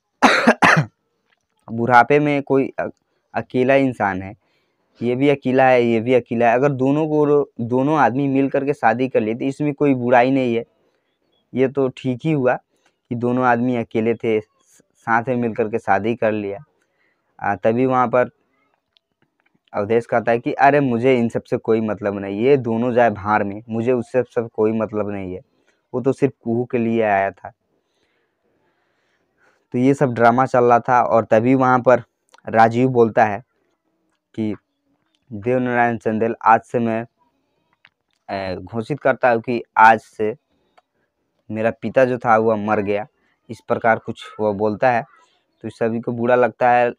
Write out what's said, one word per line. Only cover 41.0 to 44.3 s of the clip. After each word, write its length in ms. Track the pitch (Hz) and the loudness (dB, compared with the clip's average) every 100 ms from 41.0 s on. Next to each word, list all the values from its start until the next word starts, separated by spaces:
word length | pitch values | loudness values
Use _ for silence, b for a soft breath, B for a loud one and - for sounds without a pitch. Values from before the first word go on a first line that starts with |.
| _ _ _ _ - | _ _ _ _ -12
मेरा 200 | 110 113 113 | -4 -4 -4
पिता 220 | 113 117 | -4 0
जो 140 | 127 123 | 0 0
था 180 | 123 110 | 2 2
वह 180 | 110 110 | 2 0
मर 240 | 104 107 | 0 -2
गया।" 260 | 98 104 107 _ _ _ - | -2 -4 -6 _ _ _ -20
इस 100 | 117 - | -14 -6
प्रकार 300 | 110 117 110 | -2 0 0
कुछ 260 | - 113 - | -4 -14 -16